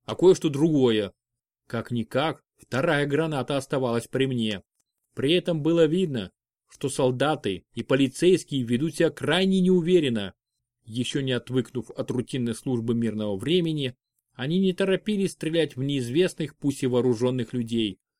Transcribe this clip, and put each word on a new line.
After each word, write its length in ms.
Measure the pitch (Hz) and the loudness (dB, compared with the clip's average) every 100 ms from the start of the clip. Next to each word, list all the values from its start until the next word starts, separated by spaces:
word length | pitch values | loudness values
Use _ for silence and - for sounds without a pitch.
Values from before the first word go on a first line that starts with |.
| - | -10
а 80 | |
кое-что 340 | 110 175 185 160 | 2 6 6 2
другое». 640 | 135 160 151 123 110 98 - _ _ _ _ - | 0 2 4 4 2 -2 -8 _ _ _ _ -10
Как-никак, 760 | 117 107 123 - 127 156 - _ _ | -8 -4 -6 -2 -2 -2 -4 _ _
вторая 500 | - 120 170 147 143 | -6 -2 2 2 2
граната 520 | 143 160 147 123 139 | 0 0 -2 -2 -4
оставалась 500 | - 139 127 117 - | -2 -2 0 -2 -2
при 180 | 127 135 | -2 0
мне. 360 | 123 110 98 - _ _ _ _ | 0 -2 -4 -10 _ _ _ _
При 200 | - 131 | -4 0
этом 280 | 175 175 165 | 0 0 -2
было 220 | 147 170 | 0 4
видно, 480 | 156 175 185 127 92 _ _ _ _ | 4 2 -2 -4 -8 _ _ _ _
что 180 | - 135 | -8 -6
солдаты 760 | - 131 127 139 147 135 120 _ | 0 0 2 0 0 -2 -6 _
и 80 | - | -10
полицейские 800 | 113 135 135 - 170 175 - 139 | 0 2 2 2 2 2 0 -6
ведут 320 | 117 120 160 | -2 0 0
себя 160 | - 165 | 0 0
крайне 500 | - 127 165 190 190 | 0 -2 2 2 2
неуверенно. 720 | 185 185 165 180 143 113 95 - _ _ _ _ - | 4 4 4 4 4 -2 -4 -10 _ _ _ _ -10
Еще 340 | 113 123 147 | -6 -4 -4
не 120 | 135 | -2
отвыкнув 580 | 123 - 127 117 123 - | -2 -2 -2 -2 -6 -10
от 200 | - 107 | -8 -4
рутинной 440 | 123 120 135 117 | -4 -4 -4 -4
службы 400 | 110 - 123 113 | -4 -4 -4 -2
мирного 420 | 117 113 107 107 98 | 0 -2 -2 -4 -4
времени, 600 | 139 180 165 156 131 - _ _ _ | 0 0 0 -2 -6 -8 _ _ _
они 260 | - 127 180 | -8 -2 0
не 140 | 190 | 0
торопились 600 | 180 196 185 - 208 190 | 0 0 -2 -2 -2 -2
стрелять 440 | - 156 165 151 120 | -4 -4 0 -2 -2
в 60 | |
неизвестных, 720 | 139 139 120 135 180 - 156 - | -4 -2 -2 0 0 -2 -8 -4
пусть 260 | 143 139 | -4 -2
и 40 | 131 | 0
вооруженных 680 | 123 123 113 123 127 113 | 2 2 2 0 -2 -4
людей. 480 | 127 113 117 107 92 _ _ | -4 -2 -2 -2 -4 _ _